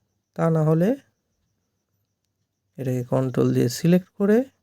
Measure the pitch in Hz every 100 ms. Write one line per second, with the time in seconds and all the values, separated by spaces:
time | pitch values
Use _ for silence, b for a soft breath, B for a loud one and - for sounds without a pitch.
0 | _ _ _ - 165 160 151 160 190 277
1 | _ _ _ _ _ _ _ _ _ _
2 | _ _ _ _ _ _ _ - 127 127
3 | 123 131 131 123 127 127 127 - 165 180
4 | - - 202 226 277 _